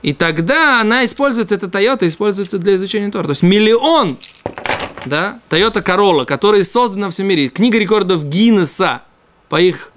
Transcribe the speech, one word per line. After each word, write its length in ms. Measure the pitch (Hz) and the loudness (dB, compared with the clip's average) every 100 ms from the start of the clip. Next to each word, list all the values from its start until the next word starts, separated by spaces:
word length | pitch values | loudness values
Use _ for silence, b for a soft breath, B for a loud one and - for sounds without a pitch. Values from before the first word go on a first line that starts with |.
и 100 | 147 | -4
тогда 680 | 143 170 160 165 302 311 247 | -2 -2 0 0 2 2 2
она 220 | 214 247 | 2 2
используется, 520 | 247 - 277 233 208 196 | 0 0 -2 0 -2 -2
эта 100 | 196 | -2
Toyota 420 | 196 214 269 175 | -2 0 0 -2
используется 520 | 160 208 196 196 196 | -2 -4 -2 -6 -2
для 160 | 180 190 | 0 0
изучения 340 | 185 214 202 | -2 -4 -4
Тора. 140 | 202 | -4
То 80 | 151 | -4
есть 100 | 139 | 0
миллион, 800 | 175 202 214 233 285 320 202 123 - - - - - - - - 131 | 4 4 4 2 2 2 0 -4 -12 -12 -12 -10 -6 -6 -6 -10 -6
да, 320 | 147 196 233 _ | -4 -4 -8 _
Toyota 340 | 160 214 214 | 0 2 0
Corolla, 420 | - 185 202 156 123 | -2 2 2 2 0
которая 360 | 139 202 214 | 0 2 2
создана 460 | 185 240 240 190 202 | 2 0 -2 -4 -6
во 40 | |
всём 140 | 170 196 | -4 -2
мире, 240 | 175 135 | 0 -2
книга 300 | - 240 226 | 0 0 2
рекордов 440 | 196 214 185 180 | 2 0 2 -2
Гиннесса 800 | 147 165 233 214 160 - 180 120 _ _ _ _ _ | -2 0 4 4 2 0 -2 -4 _ _ _ _ _
по 120 | 156 | 0
их 320 | 180 - - | 0 0 -14